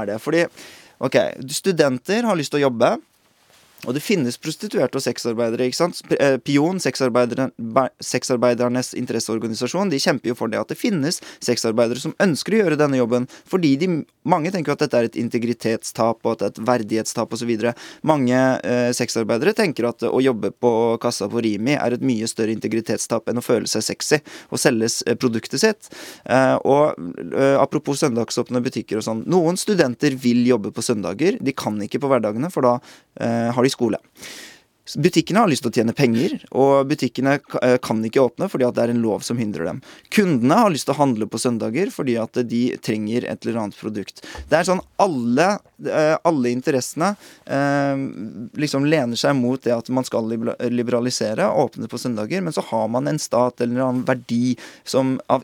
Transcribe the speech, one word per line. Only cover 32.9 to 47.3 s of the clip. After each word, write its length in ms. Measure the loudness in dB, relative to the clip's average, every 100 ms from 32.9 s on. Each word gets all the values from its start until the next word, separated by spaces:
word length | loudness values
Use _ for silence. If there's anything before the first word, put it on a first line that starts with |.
| -20 _ -6
eh, 320 | -2 0 0
har 120 | 2
de 60 | 0
skole. 240 | 2 -2 -2 -8 -20 -18 -18 -20 -20 _ _ -12
S-, 120 | -2
butikkene 380 | 2 2 2 2
har 60 | 4
lyst 140 | 2 0
til 60 |
å 20 |
tjene 220 | 0 0 2
penger, 380 | 2 2 0 -4 -4
og 300 | 2 4 4 2
butikkene 480 | -2 -2 0 0 0
ka-, 160 | -2 0 2
eh, 140 | 2
kan 220 | 2 -2 0
ikke 160 | 4
åpne 240 | 2 2 -4
fordi 160 | 0 0
at 80 | 2
det 80 |
er 80 | 0
en 80 | 0
lov 220 | 0 -2 -2
som 140 | -4
hindrer 240 | -4 -4 -6
dem. 140 | -6 -12 -20 _
Kundene 460 | 2 4 4 4 4
har 100 | 4
lyst 160 | 2 -2
til 80 |
å 60 | 0
handle 260 | 2 0 -4
på 140 | -2
søndager 480 | -2 -2 -2 -2 -4
fordi 300 | -4 -2 -2
at 160 | -2 -2 -2
de 160 | 0 0 -2 -4
trenger 400 | -4 -2 -2 -4
et 220 | -6 -4
eller 100 | -4
annet 160 | -6 -6
produkt. 420 | -8 -8 -10 -14 -16 -16 -2
Det 80 | 0
er 80 | 2
sånn 140 | -2 -2 0
alle, 460 | 0 0 0 2 2 0 -6 -10 -4
eh, 240 | 0 2 2
alle 320 | 0 0 0
interessene, 600 | 0 0 0 -2 -2 -2 -2 -10